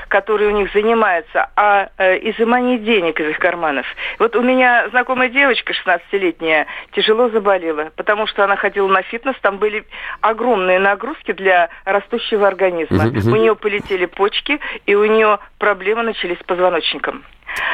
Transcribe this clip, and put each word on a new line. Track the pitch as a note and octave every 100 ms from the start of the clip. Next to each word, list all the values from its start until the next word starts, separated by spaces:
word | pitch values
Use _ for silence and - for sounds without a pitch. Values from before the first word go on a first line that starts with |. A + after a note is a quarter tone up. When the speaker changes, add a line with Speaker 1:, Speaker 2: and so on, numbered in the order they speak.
| -
Speaker 1:
которые | G3+ G3 G#3 G#3
у | G#3
них | F#3
занимаются, | G3+ G#3+ A3+ G#3+ E3+ D#3 E3+ - -
а, | G#3 G3+ F#3+ -
э, | F#3 F#3 A3
изымание | G3+ A3+ B3 B3 B3
денег | G#3+ A3 E3 D#3+
из | D3+
их | D#3
карманов. | F3+ F3 D#3+ C3+ - - - -
Вот | A3+ A#3+
у |
меня | B3 B3+ B3+ A#3+ G3
знакомая | B3 B3 B3+ B3+
девочка | B3+ C#4+ A3 -
шестнадцатилетняя | - F#3 F3 - G3 F3+ - E3 D#3 C#3+ - - -
тяжело | G3 A3 B3
заболела, | A3 G3+ F#3+ E3 D3+ D#3 -
потому | F#3 G#3 G#3+
что | -
она | G3 G3
ходила | G3+ G3+ G3
на | F#3+
фитнес, | F#3 A#3 C4+ B3+
там | G3+ G3
были | G#3+ G#3 - - - -
огромные | G#3+ A3+ B3 G#3 F#3 F#3
нагрузки | G3 G3+ A#3 D#4+ -
для | F#3 F#3+ F3+ E3+ -
растущего | F#3+ G3+ - A#3 - G#3+ G3+
организма. | F#3+ F#3+ E3+ D3+ - A2+
Speaker 2:
Мгм, | A2
мгм. | G#2+
Speaker 1:
У | G#3+
неё | A3+ G#3
полетели | G#3+ G3+ - F#3+ F3
почки, | - G3 - - G4+ - - -
и | G3+
у | G#3+
неё | A3 G#3+ G3+ - -
проблемы | G#3 G3 F#3+ A3+
начались | A3+ G3+ F3 E3+
с |
позвоночником. | - F3+ F3+ E3 - C#3+ - - - - - - -